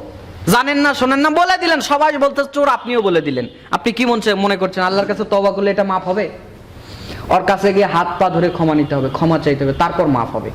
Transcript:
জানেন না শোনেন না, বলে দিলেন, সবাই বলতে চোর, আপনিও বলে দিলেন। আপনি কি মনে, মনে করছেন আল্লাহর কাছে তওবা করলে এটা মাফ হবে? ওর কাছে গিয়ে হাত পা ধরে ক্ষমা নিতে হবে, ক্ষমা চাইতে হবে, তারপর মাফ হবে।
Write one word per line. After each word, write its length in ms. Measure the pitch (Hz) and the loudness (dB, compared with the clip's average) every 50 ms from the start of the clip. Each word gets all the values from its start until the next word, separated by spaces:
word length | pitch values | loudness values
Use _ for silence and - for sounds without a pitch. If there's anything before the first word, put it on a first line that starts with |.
| - - - - - - - - - | -16 -16 -18 -18 -18 -18 -16 -6 0
জানেন 300 | 170 202 240 262 277 294 | 2 2 2 2 2 0
না 160 | 285 294 285 262 | 2 2 0 2
শোনেন 260 | - 254 262 277 277 | 0 0 0 2 2
না, 100 | 294 311 | 2 2
বলে 280 | 302 330 349 370 370 | 2 2 2 2 2
দিলেন, 240 | 370 349 339 320 277 | 0 2 0 0 0
সবাই 360 | 214 - 285 285 302 311 302 | 0 0 2 2 2 2 2
বলতে 260 | 277 277 277 - 277 277 277 - | 2 0 0 0 -2 -4 -2 0
চোর, 160 | 285 285 262 | 0 2 2
আপনিও 320 | 240 240 - 226 247 233 | 0 0 -2 -2 -2 0
বলে 200 | 202 190 175 160 | 2 2 2 2
দিলেন। 260 | 147 147 131 123 120 - - - - - | 0 0 -2 -2 -4 -6 -10 -18 -8 -6
আপনি 200 | - - - 240 | -6 -2 -2 -2
কি 140 | 202 - 254 | 0 0 0
মনে, 280 | 240 240 220 208 220 202 | 2 2 2 2 0 0
মনে 240 | 190 196 196 202 | 2 2 0 2
করছেন 260 | 185 190 185 - 190 185 | 0 -2 -2 0 -2 -2
আল্লাহর 240 | 185 190 202 196 | 0 2 0 0
কাছে 160 | 202 202 175 214 | 0 -2 -4 -2
তওবা 280 | - 208 202 196 196 | 0 0 2 2 2
করলে 200 | 196 202 202 202 | 0 2 0 0
এটা 120 | 196 208 196 | 2 0 0
মাফ 240 | 196 185 185 - | 0 -2 -2 -2
হবে? 220 | 180 185 214 190 - - - - - - - - - - - - - - - - - - - - - | -2 -2 -2 -2 -4 -8 -14 -18 -20 -20 -20 -20 -20 -20 -20 -18 -18 -18 -16 -14 -14 -14 -12 -2 0
ওর 140 | 165 185 175 | 0 2 2
কাছে 300 | 202 196 180 190 202 190 | 2 0 2 2 2 4
গিয়ে 120 | 196 202 | 4 2
হাত 220 | - 160 170 180 - - - | 2 2 0 0 -2 0 0
পা 100 | 190 - | 0 0
ধরে 200 | 156 170 175 175 | 2 2 0 0
ক্ষমা 260 | 175 - 165 160 151 | 0 0 0 2 2
নিতে 200 | 151 143 143 151 | 2 0 0 0
হবে, 140 | 139 135 135 | -2 -2 -2
ক্ষমা 300 | - - 165 165 165 151 | -2 0 2 2 2 2
চাইতে 240 | - 151 139 135 139 | 2 0 0 2 0
হবে, 100 | 135 135 | -2 0
তারপর 340 | - 175 170 - - - | 0 0 0 2 0 2
মাফ 280 | 151 131 120 113 - - | 2 2 0 0 -2 -6
হবে। 160 | 110 - 107 | -8 -8 -8